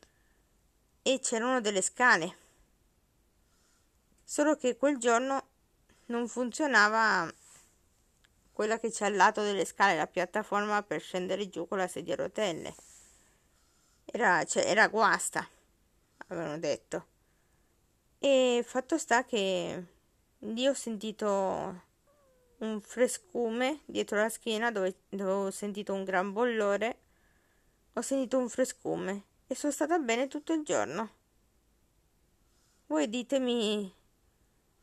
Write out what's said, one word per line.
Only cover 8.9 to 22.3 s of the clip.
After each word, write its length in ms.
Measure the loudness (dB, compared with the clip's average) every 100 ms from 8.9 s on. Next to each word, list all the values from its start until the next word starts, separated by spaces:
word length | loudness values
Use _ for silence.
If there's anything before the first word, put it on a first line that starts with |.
c'è 140 | -2 0
al 100 | 6
lato 260 | 4 4
delle 240 | 0 -2 -2
scale, 320 | 2 4 4
la 100 | 0
piattaforma 760 | -2 -2 -2 -2 -2 0 -2
per 180 | -2 -6
scendere 480 | -6 -6 -4 -4 -4
giù 180 | -8 -4
con 100 | -4
la 100 | -4
sedia 260 | -6 -6
a 40 | -4
rotelle. 580 | -4 -2 -2 -4 -10 -14 -20 -20 -20 -20 _ _ _ _ _ _ _ _ -8
Era, 400 | 0 4 4 2
cioè, 200 | 0 4
era 220 | 4 4
guasta, 580 | 4 2 2 -2 -6 -6 _ _ _ _ _ _ _ -10
avevano 320 | -8 -6 -4
detto. 480 | -4 -4 _ -10 -10 _ _ _ _ _ _ _ _ _ _ _
E 440 | 4 6 6 2 0
fatto 320 | -6 -2 -4
sta 280 | 2 2 2
che 580 | 0 0 0 -2 -8 -12 _ _ _ _ _
lì 280 | -8 0 0
ho 60 |
sentito 1080 | 0 -6 -6 -8 -4 -2 0 0 -2 -6 -10 -18 _ _ _ _